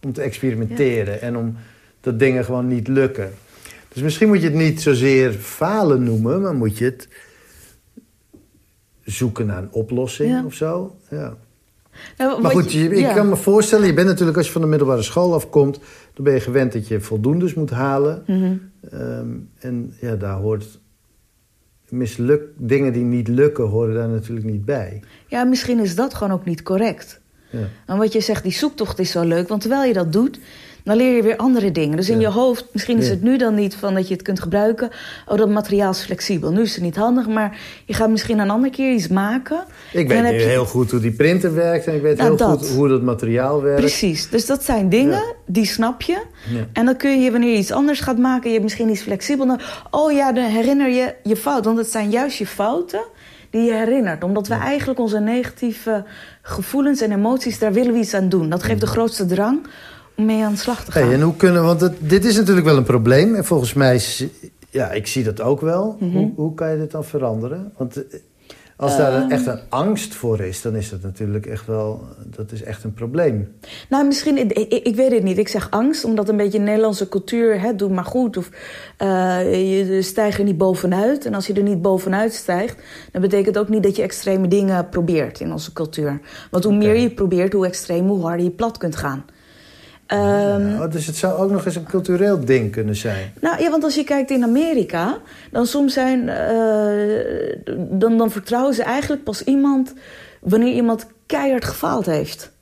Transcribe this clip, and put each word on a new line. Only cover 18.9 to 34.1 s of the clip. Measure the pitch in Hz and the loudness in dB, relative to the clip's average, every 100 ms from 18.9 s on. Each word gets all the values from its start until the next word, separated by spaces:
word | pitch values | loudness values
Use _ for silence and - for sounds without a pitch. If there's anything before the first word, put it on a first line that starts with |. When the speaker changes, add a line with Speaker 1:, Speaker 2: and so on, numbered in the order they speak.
Speaker 1:
Ehm, | 127 123 120 117 120 - _ | -12 -8 -8 -8 -10 -14 _
en | 127 120 117 - | -10 -8 -10 -10
ja, | 120 110 | -8 -6
daar | 98 95 | -6 -4
hoort | 104 107 104 - _ _ _ _ _ _ _ _ _ _ _ | -4 -4 -6 -20 _ _ _ _ _ _ _ _ _ _ _
misluk-, | 123 120 - 120 147 - - | -6 -6 -4 2 2 0 -10
dingen | 117 135 135 | -2 2 2
die | 120 | 0
niet | 120 120 113 | 0 0 0
lukken, | 120 147 147 | 2 2 2
horen | 113 110 113 | -2 0 0
daar | 110 117 | -2 -2
natuurlijk | 113 110 117 110 | -4 -6 -8 -6
niet | 104 | -6
bij. | 104 139 98 101 - - _ | -4 -4 -6 -12 -18 -20 _
Speaker 2:
Ja, | 240 | -2
misschien | 247 254 - 240 | 0 0 0 0
is | 202 | 0
dat | 170 262 | 0 -4
gewoon | - 202 | -2 -4
ook | 185 | -2
niet | 185 160 | -4 -6
correct. | - 190 220 - - - _ _ _ | -2 0 0 -4 -14 -20 _ _ _
Speaker 1:
Ja. | 117 98 - - | -8 -8 -10 -6
Speaker 2:
En | 190 | 0
wat | 214 | 2
je | 220 | 0
zegt, | 208 202 | -2 -2
die | 185 | -2
zoektocht | - 294 294 208 - | -2 -4 -2 -8 -4
is | 180 | -4
zo | 175 | 0
leuk, | 170 165 180 | 0 0 0
want | 214 | -4
terwijl | 220 277 | -2 0
je | 269 | 2
dat | 190 170 | 2 0
doet, | 170 254 - - - - - | 2 0 -2 -20 -20 -20 -14
dan | - 214 | 0 2
leer | 254 240 | 4 4
je | |
weer | 214 226 | 2 2
andere | 240 247 202 | 2 2 2
dingen. | 160 151 156 | 0 0 0
Dus | 185 | 0
in | 220 | 2
Speaker 1:
Ja. | 220 | 2
Speaker 2:
je | |
hoofd, | 202 254 233 - | 2 2 0 -4
misschien | 208 - 233 | -8 0 2
is | 127 | 2
Speaker 1:
Ja. | |
Speaker 2:
het | 190 | 2
nu | 214 262 | 2 2
dan | 233 | 2
niet | 214 202 | 2 0
van | 196 202 | -2 -2
dat | 190 | -2
je | 190 | -2